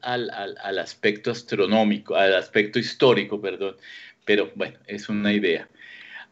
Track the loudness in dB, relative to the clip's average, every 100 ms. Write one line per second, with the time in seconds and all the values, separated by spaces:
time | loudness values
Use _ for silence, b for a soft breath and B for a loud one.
0 | -6 -6 -6 -8 -10 -10 -6 -6 -6 -2
1 | -2 -2 -4 -6 -4 0 2 4 4 0
2 | 0 2 4 2 2 0 2 0 -4 4
3 | 4 4 0 -6 -6 -6 -8 -10 B B
4 | B B 0 2 0 -4 -8 -10 -14 -12
5 | -6 -2 0 2 2 -2 -4 B B B
6 | B B B